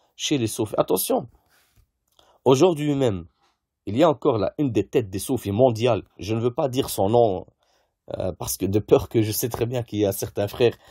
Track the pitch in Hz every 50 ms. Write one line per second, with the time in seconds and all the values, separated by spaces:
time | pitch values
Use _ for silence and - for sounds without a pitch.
0 | _ _ _ - - - 156 131 113 110 - - 110 - - 202 - - - -
1 | - - 262 220 127 - _ _ _ _ _ _ _ _ _ _ _ _ _ _
2 | _ _ _ _ _ _ _ _ - 123 135 127 175 190 160 143 147 147 143 139
3 | 131 117 95 87 80 - _ _ _ _ _ _ _ _ _ _ - 98 104 131
4 | 175 160 135 - - 151 117 104 95 - - - 147 131 104 107 98 - - 127
5 | 110 95 98 92 - - 131 113 - 101 98 113 131 127 110 107 120 123 110 90
6 | - _ _ - 90 107 110 113 117 123 120 - 151 127 123 135 - - - 107
7 | 95 101 117 120 117 104 92 90 - _ _ _ _ _ _ _ _ _ _ _
8 | _ - - - - 92 82 - - - - - 92 95 98 107 - - - -
9 | 98 - - 113 107 107 104 - 131 117 - - 117 120 131 120 113 - 107 104
10 | 101 98 95 - - - - 107 101 101 - - 123 113 - _ _ -